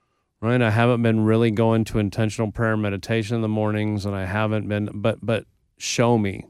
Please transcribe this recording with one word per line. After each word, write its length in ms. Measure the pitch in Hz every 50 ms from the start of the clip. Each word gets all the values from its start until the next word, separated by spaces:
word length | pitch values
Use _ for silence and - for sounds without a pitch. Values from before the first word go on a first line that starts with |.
| _ _ _ _ _ _ _ _
right? 200 | 107 117 123 123
I 100 | 120 110
haven't 300 | 104 117 117 123 123 117 117
been 180 | 113 110 110 107
really 280 | 110 110 113 117 113 104
going 320 | 110 113 113 113 113 107
to 160 | - - 113
intentional 500 | 104 95 - 117 110 107 - - 113 104
prayer 220 | - - 117 113 110
and 100 | 110 107
meditation 540 | 101 98 95 - - 113 113 104 104 120
in 60 | 113 110
the 60 | 107
mornings, 560 | 107 110 107 107 107 107 107 107 107 101 95
and 120 | 101 101
I 80 | 95 95
haven't 420 | 87 101 107 110 107 110 107 101
been, 240 | 98 104 104 104 - -
but, 260 | 104 101 117 - - 104
but 220 | 113 113 101 - _ _ _ _ _ _ -
show 400 | - - - - 120 120 120 113
me 280 | 104 95 - - -